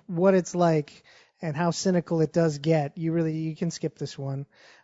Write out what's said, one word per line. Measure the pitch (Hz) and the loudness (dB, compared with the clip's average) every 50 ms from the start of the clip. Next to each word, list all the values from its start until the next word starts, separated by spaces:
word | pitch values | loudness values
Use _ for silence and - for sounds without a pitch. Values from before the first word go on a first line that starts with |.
| _ | _
what | - 185 165 180 196 190 | -8 -2 2 4 4 4
it's | 185 175 - - | 4 2 0 0
like | 175 175 170 160 156 147 - - - _ _ - - _ _ _ _ | 2 2 4 4 2 0 -4 -12 -20 _ _ -20 -20 _ _ _ _
and | - 165 143 | -8 -6 -4
how | 139 175 175 165 | -2 -2 -2 -2
cynical | - - 190 185 175 165 - 175 165 | 0 -2 0 0 0 0 0 0 0
it | 156 147 - | 0 2 2
does | 170 165 165 147 143 | 2 2 2 0 -2
get, | 139 160 160 156 143 143 - | 0 2 2 2 2 -2 -6
you | - 160 165 160 | -6 -4 -2 0
really, | 170 165 160 156 | 0 0 0 -2
you | 160 160 160 156 | -4 -4 -6 -4
can | - 190 170 | -4 -4 -6
skip | - - - 156 - _ | -4 -4 -6 -6 -6 _
this | 143 139 - - | -10 -10 -8 -8
one. | 139 135 135 135 139 _ _ _ - - - _ | -8 -6 -6 -8 -8 _ _ _ -20 -20 -20 _